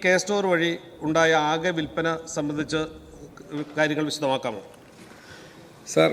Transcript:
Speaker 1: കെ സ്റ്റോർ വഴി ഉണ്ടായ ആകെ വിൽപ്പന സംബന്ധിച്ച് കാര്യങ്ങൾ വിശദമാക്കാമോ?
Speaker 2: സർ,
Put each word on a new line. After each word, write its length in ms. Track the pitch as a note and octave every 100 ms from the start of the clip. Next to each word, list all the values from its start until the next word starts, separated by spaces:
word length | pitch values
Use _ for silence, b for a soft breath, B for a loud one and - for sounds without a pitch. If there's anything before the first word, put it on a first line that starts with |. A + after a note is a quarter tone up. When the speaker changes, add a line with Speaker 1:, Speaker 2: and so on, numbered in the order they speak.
Speaker 1:
കെ 100 | F#3 F#3
സ്റ്റോർ 240 | - G3+ G3
വഴി 180 | E3+ E3+ E3+ - - D3+
ഉണ്ടായ 260 | D#3+ D#3+ D#3+ D3+
ആകെ 200 | D#3+ F3+ E3
വിൽപ്പന 300 | D3+ - E3 E3 -
സംബന്ധിച്ച് 460 | E3 D3 D3 C#3+ D#3 D#3 - - - - - - D3 D3 D3+
കാര്യങ്ങൾ 260 | D3+ D3+ D3+
വിശദമാക്കാമോ? 520 | - C#3 C3 B2+ G#2 - - - - B B B B B B B - -
Speaker 2:
സർ, 160 | D#3+ D#3+